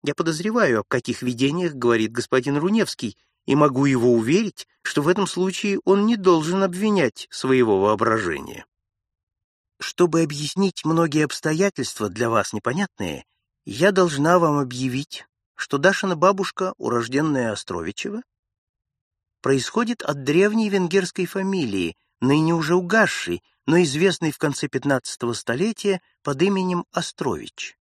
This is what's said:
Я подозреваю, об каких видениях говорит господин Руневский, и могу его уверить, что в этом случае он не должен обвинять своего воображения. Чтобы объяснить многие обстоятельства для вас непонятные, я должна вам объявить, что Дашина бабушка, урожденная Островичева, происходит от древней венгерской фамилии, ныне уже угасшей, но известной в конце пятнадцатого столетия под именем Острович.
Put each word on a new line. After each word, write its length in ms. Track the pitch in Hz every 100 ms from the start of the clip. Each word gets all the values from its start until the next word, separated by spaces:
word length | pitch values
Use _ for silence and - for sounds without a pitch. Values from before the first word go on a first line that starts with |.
Я 100 | 143
подозреваю, 640 | 143 165 156 196 233 180 113
об 80 | -
каких 340 | 127 - 117
видениях 520 | 123 120 135 165 175
говорит 380 | 139 120 113 110
господин 440 | 113 - 127 131 143
Руневский, 600 | 175 226 165 - 113 - _ _ -
и 100 | 139
могу 300 | 147 131 139
его 260 | 127 123
уверить, 560 | 117 110 180 214 - - _
что 200 | - -
в 60 | 147
этом 180 | 185 185
случае 540 | - 190 - 208 196
он 220 | - 196 214
не 100 | 233
должен 460 | 185 165 156 190
обвинять 640 | 196 180 214 202 131 - -
своего 500 | - 131 127 117 98
воображения. 880 | 101 107 113 110 92 73 71 71 - _ _ _ _ _ _ _ _ _ _ _
Чтобы 420 | - - 180 165
объяснить 600 | 156 147 147 - 196 -
многие 400 | 156 165 165 151
обстоятельства 840 | 151 - 156 156 196 - 123 - 104
для 220 | 101 117
вас 220 | 113 101
непонятные, 720 | 107 120 151 196 - 90 69 - _ _ _
я 260 | - 110 190
должна 480 | 190 175 139 156 180
вам 200 | 165 143
объявить, 680 | 131 123 131 127 143 - - _ _
что 240 | - - 156
Дашина 380 | 185 196 196 165
бабушка, 580 | 180 196 185 - 185 -
урожденная 760 | 113 120 117 135 156 139 117
Островичева, 680 | 101 - 85 82 - 202 214 - _ _ _ _ _ _ _ _ _ _ _
происходит 640 | - 135 - 220 233 240
от 200 | - 143
древней 460 | 135 160 208 220 214
венгерской 560 | 196 175 190 180 - 175
фамилии, 680 | 196 196 190 127 98 82 - _ _
ныне 340 | 127 147 160
уже 220 | 170 156 180
угасшей, 680 | 175 226 196 - - 87 _ _ -
но 160 | 170
известной 480 | 165 147 190 160 160
в 80 | -
конце 300 | 151 135 143
пятнадцатого 640 | 131 143 131 - - 120
столетия 680 | 113 - 120 214 208 202 185 _ _
под 200 | - 139
именем 440 | 190 196 185 175 -
Острович. 840 | - - - 143 82 - - - _